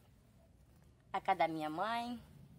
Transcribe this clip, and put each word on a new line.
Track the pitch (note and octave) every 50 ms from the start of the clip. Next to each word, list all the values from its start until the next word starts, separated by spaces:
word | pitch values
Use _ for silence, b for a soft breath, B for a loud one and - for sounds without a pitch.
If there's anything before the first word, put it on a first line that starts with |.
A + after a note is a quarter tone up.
| - - - - - - - - - - - - - - - - - - - - - -
a | - F#3+
casa | - - F#3+ E3+
da | E3 D#3+
minha | D#3+ D#3+ D3+ D3+
mãe. | D#3 E3+ G3 A3 A#3 A#3 A#3+ A#3+ B3 A3+ - - - - - - -